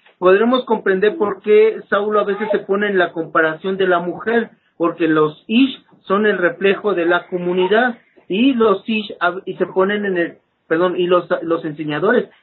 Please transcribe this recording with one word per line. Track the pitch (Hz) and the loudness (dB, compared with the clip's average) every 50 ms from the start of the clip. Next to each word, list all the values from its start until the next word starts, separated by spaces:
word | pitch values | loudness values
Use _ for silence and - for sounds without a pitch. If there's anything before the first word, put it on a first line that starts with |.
| _ _ _ _ | _ _ _ _
podremos | 180 180 190 202 226 240 262 254 247 | 4 4 4 4 4 2 0 0 0
comprender | - 220 190 - 196 190 190 202 214 - | -2 -4 -2 0 -2 0 2 0 0 0
por | - 208 202 196 190 | 0 -4 -4 -4 -6
qué | - 208 208 214 220 220 208 190 - - | 0 2 4 6 4 4 2 -4 -6 -4
Saulo | 208 202 208 214 214 208 | -2 -2 0 0 0 0
a | 202 | 0
veces | 202 196 202 214 214 | 0 -4 -4 -2 -2
se | 202 196 | -2 -4
pone | - - 196 202 208 208 | -2 -2 -2 -2 0 0
en | 196 185 | 2 0
la | 175 170 | 0 0
comparación | - 170 160 156 - 165 160 156 156 156 - 190 190 | -2 -8 -10 -2 0 0 0 0 -2 -4 -6 -6 -2
de | 190 190 | -2 0
la | 180 180 170 | 0 0 0
mujer, | 175 175 170 - - 220 226 233 214 - _ _ _ _ _ - | 0 -4 -8 -8 -4 -2 0 0 -2 -2 _ _ _ _ _ -4
porque | 165 170 165 - 170 | -2 -2 0 0 0
los | 160 156 156 151 151 151 - _ | 2 2 2 2 2 0 -8 _
Ish | - 220 240 269 262 - - _ _ _ _ | 0 2 2 2 2 -2 -10 _ _ _ _
son | _ - 185 202 214 | _ -2 0 2 2
el | 208 196 180 | 2 2 2
reflejo | 175 165 170 - 196 196 190 190 - 208 190 | 0 -2 0 0 0 0 0 0 -2 -2 -2
de | 175 165 | 0 0
la | 170 175 175 - - | 0 0 0 -2 -6
comunidad, | 185 180 175 180 180 185 180 175 208 226 254 247 233 - _ _ _ - _ - | -8 -6 -4 -2 0 0 2 2 2 2 2 0 -4 -8 _ _ _ -20 _ -6
y | 180 208 247 277 262 | -2 2 2 2 2
los | 233 226 214 196 196 - - | 2 2 2 2 0 -4 -4
Ish, | 220 214 202 - - - | -4 -4 -4 -8 -8 -4
a-, | 170 175 175 190 - | -4 -4 -4 -4 -10
y | 190 170 | -10 -6
se | - - | -4 -6
ponen | 175 - 185 190 196 208 208 202 | -2 0 0 0 0 0 -2 -4
en | 196 185 | -4 -2
el, | 175 165 - - - _ _ _ _ _ | -2 -4 -4 -6 -14 _ _ _ _ _
perdón, | _ 160 160 180 185 170 | _ -2 0 0 0 0
y | 180 180 | -2 0
los, | 175 180 175 170 - 180 - | 2 2 0 0 -2 -4 -4
los | 165 165 165 160 - | -2 -4 -4 -4 -4
enseñadores | 160 147 160 156 151 147 151 175 208 247 220 - - _ _ | -8 -10 -8 -8 -6 -4 -2 0 2 2 0 0 -2 _ _